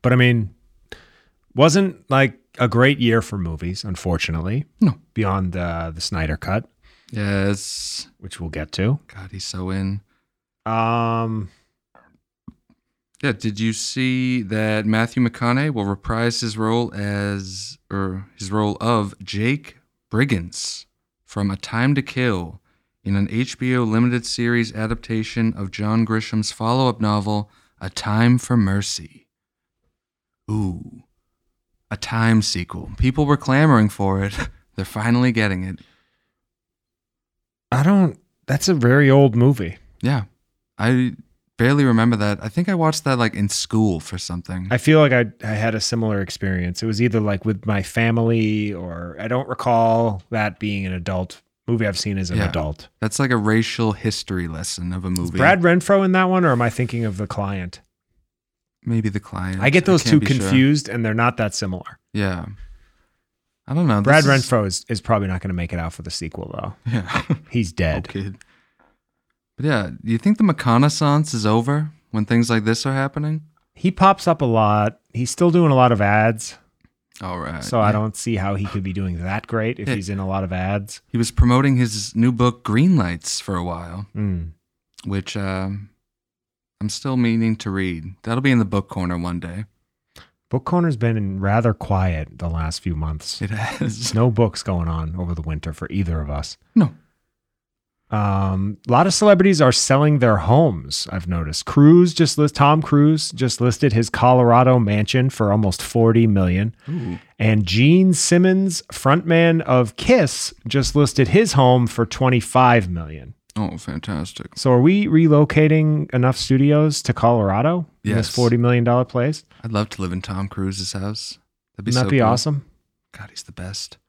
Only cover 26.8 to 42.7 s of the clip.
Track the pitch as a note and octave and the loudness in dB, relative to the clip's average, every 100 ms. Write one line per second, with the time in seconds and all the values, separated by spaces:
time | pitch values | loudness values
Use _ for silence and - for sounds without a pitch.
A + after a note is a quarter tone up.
26.8 | C3 A#2 G#2+ G#2 G2+ G#2 G#2 _ _ _ | 0 0 0 0 0 -4 -6 _ _ _
27.8 | F#2+ - - G#2 A#2 B2 - B2 G2 G2 | -12 -10 -4 2 4 4 2 0 2 0
28.8 | G2+ - D#2+ - _ _ _ _ _ _ | -4 -8 -12 -20 _ _ _ _ _ _
29.8 | _ _ _ _ _ _ - G#2+ G2 E2+ | _ _ _ _ _ _ -6 -2 -2 -6
30.8 | - - _ _ _ _ _ _ _ _ | -12 -20 _ _ _ _ _ _ _ _
31.8 | _ G#2 - A2+ A2+ A2+ G2+ - F2 F2 | _ -12 -6 0 2 2 2 -6 -8 -12
32.8 | - - B2+ C3 C#3+ C#3+ - C3+ D#3 B2+ | -14 -2 -2 0 0 0 0 2 4 4
33.8 | G#2+ - G2 F#2+ G2 G2+ - - _ - | 2 0 -2 -2 -2 -6 -10 -12 _ -12
34.8 | F#2+ A2 A2 A#2+ B2+ A2+ G#2+ F#2 F#2 F2+ | -10 -6 0 2 2 0 -2 -2 -6 -10
35.8 | _ _ _ _ _ _ _ _ _ _ | _ _ _ _ _ _ _ _ _ _
36.8 | _ _ _ _ _ _ _ _ _ B2+ | _ _ _ _ _ _ _ _ _ 0
37.8 | D3 G3+ F3 - _ _ - C3+ - E3 | 4 4 2 0 _ _ -4 -2 0 2
38.8 | A#2+ C3+ C#3+ C#3 C#3 A2+ B2 B2+ E2+ - | 4 6 6 8 6 6 4 2 -4 -10
39.8 | _ _ A#2+ C#3 G2+ _ _ _ _ _ | _ _ -2 -2 -4 _ _ _ _ _
40.8 | G#2+ B2+ B2 - - _ _ _ A#2 C#3+ | 0 2 0 -4 -20 _ _ _ 2 4
41.8 | C3+ A2+ A#2 A2+ G#2 G#2 A2 - F3 | 4 4 2 2 0 -2 -4 -4 -2